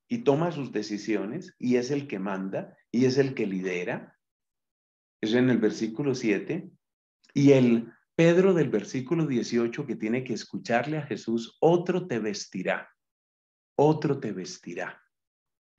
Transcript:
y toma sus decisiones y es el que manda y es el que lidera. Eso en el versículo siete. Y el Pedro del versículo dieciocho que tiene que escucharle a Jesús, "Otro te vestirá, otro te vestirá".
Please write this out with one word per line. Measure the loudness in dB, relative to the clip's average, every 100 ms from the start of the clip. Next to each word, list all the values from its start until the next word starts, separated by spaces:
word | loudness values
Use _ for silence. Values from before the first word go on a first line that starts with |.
| _
y | 0 2
toma | 2 0
sus | -2 -6
decisiones | -6 -6 -6 -2 -2 -2 -8 -12 _
y | 0 0
es | 0
el | -4 -4
que | -6
manda | -4 -6 -6 -6 -8 _ _
y | 2 4
es | 4
el | 0
que | 0 -4
lidera. | -2 -4 -4 -4 -8 -10 _ _ _ _ _ _ _ _ _ _ _
Eso | 0 2
en | 4
el | 4
versículo | 2 0 -4 -2 -2 -2
siete. | 0 0 -2 -8 -8 _ _ _ _ _ _
Y | 4 6
el | 8 6 4 0 -16 _ 4
Pedro | 6 6 4
del | 4 2
versículo | -2 -2 -8 -2 -2 0
dieciocho | -2 0 0 0 -4 -8
que | -6
tiene | -2 -4 -4
que |
escucharle | -8 -8 -12 -2 -2 0 -6
a |
Jesús, | -6 -8 -4 -4 -4 _
"Otro | 4 4 2 -2 -2
te | -4
vestirá, | -4 -6 -8 -6 -4 -4 -8 _ _ _ _ _ _ _ _ 2
otro | 2 4 0 -2
te | -4
vestirá". | -6 -10 -12 -12 -10 -10 -12 _ _ _ _ _ _ _